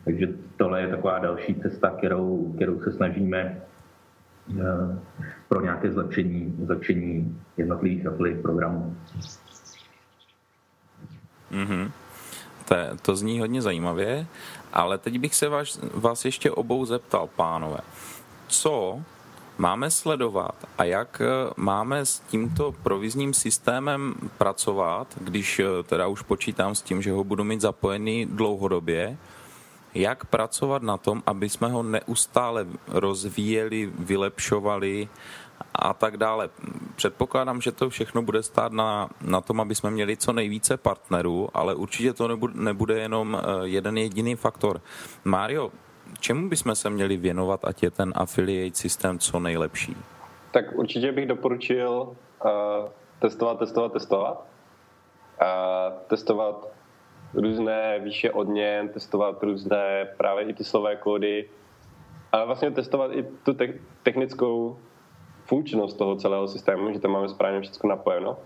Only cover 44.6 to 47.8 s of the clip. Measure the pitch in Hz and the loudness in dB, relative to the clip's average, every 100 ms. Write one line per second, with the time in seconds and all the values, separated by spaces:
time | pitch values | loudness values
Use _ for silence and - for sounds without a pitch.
44.6 | 107 87 - - - - 98 95 107 147 | 0 0 -8 -16 -16 -4 2 2 2 -2
45.6 | 120 - - - - - - 127 185 160 | -4 -8 -20 -20 -20 -8 -2 0 0 0
46.6 | 123 110 104 104 98 95 90 90 92 98 | 0 0 0 0 2 2 2 2 0 0
47.6 | 101 95 | -2 0